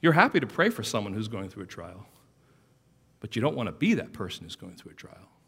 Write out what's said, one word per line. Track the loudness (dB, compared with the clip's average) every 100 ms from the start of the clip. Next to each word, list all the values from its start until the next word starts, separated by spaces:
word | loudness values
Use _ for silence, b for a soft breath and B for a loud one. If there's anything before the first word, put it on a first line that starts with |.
You're | 6
happy | 8 6 6
to | 0
pray | 2 2
for | 2
someone | -2 -2 -2
who's | -4 -6
going | -6 -8
through | -12
a | -14
trial, | -12 -14 -16 -20 _ _ _ b b b b b _ _ _
but | -8 0
you |
don't | 0 0
want | -4
to |
be | 0 2
that | 2 0
person | -8 -10 -10
who's | -14 -16
going | -16 -18
through | -20
a | -20
trial. | -20 -20 -20 _